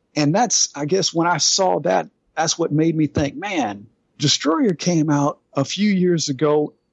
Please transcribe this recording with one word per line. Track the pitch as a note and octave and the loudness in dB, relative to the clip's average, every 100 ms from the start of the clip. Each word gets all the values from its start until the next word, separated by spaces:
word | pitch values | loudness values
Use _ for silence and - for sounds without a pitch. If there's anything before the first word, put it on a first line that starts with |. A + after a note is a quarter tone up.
| _ | _
And | D3+ D3 | 0 2
that's, | F#3 A#3+ - - C#3+ | 2 0 0 -2 -4
I | |
guess, | D3 F#3+ F3 | -2 0 0
when | D#3+ E3+ | 0 0
I | D#3+ | 2
saw | - - F#3 F3 | 0 2 2 2
that, | E3+ F#3 - _ _ - | 0 0 -2 _ _ -4
that's | E3 - | -2 -2
what | D#3 | 0
made | D3 E3 | 2 0
me | D#3+ D3 | 0 -2
think, | - C#3+ C#4 | -2 -4 -6
man, | G#3+ B3 A2+ G2+ G#2+ _ _ - | -6 -4 -4 -6 -16 _ _ -4
Destroyer | C#3+ - C#4 D#4+ B3 | -2 0 0 2 0
came | D#3+ F3 E3+ D#3 | 0 0 0 2
out | C#3+ C#3+ - _ | 2 0 -4 _
a | - | -4
few | C#3 F3+ G#3 | -4 0 0
years | F#3+ F3+ E3+ D3+ | 2 2 0 -2
ago, | C3 D3+ D3+ D3 - _ | -2 2 2 0 -8 _